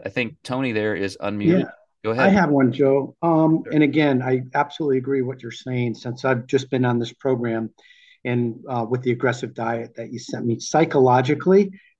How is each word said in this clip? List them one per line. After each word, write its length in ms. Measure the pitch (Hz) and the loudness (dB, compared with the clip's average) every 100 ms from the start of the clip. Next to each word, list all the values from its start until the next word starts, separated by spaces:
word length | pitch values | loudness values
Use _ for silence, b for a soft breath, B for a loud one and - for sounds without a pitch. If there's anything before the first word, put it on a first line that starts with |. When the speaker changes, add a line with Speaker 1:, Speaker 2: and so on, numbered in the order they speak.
| - | -8
Speaker 1:
I 20 | |
think 300 | 127 113 - - | -4 -6 -8 -8
Tony 260 | 127 131 | -4 -2
there 240 | 107 107 90 | -2 -2 -2
is 220 | 98 - | -4 -4
unmuted. 420 | 104 104 104 180 | -6 0 2 2
Speaker 2:
Yeah, 80 | - - _ _ 110 | 0 -10 _ _ -4
Speaker 1:
Go 60 | |
ahead. 160 | 117 190 | 2 4
Speaker 2:
I 20 | |
have 220 | 202 160 | 4 4
one, 200 | 143 131 | 4 2
Joe. 460 | 117 139 139 135 - | 2 2 2 -2 -4
Um, 420 | 170 160 160 160 - | 0 2 4 2 0
Speaker 1:
Sure. 80 | |
Speaker 2:
and 100 | 151 | 2
again, 380 | 147 143 147 127 | 2 4 2 2
I 220 | 131 131 127 | 0 -2 -2
absolutely 460 | 143 147 - 151 131 | -4 -4 -2 -2 -2
agree 220 | 127 139 | 0 -2
what 200 | 127 131 | -4 -6
you're 100 | 117 | -12
saying, 440 | - 127 123 120 107 | -12 -6 -4 -4 -4
since 280 | 123 127 | -10 -4
I've 240 | 131 127 123 | -2 -2 0
just 220 | 135 131 | -2 0
been 160 | 131 127 | 0 0
on 140 | 120 | 0
this 120 | 113 | -4
program 580 | - 135 123 120 113 110 _ b b b b | -6 -4 -2 -2 -4 -6 _ b b b b
and, 400 | 127 120 120 110 - | -4 -2 -2 -6 -8
uh, 160 | 123 110 | -6 -4
with 120 | 127 | -4
the 100 | 127 | -2
aggressive 420 | 120 127 120 117 | 0 -2 -2 -8
diet 420 | - 117 117 117 - | -8 -6 -6 -8 -14
that 160 | 113 | -12
you 60 | 113 | -12
sent 260 | - 113 120 | -10 -6 -4
me. 120 | 113 | -4
Psychologically, 1120 | - 156 160 147 131 127 127 147 180 196 196 B B | 0 0 2 4 6 4 2 0 4 4 4 B B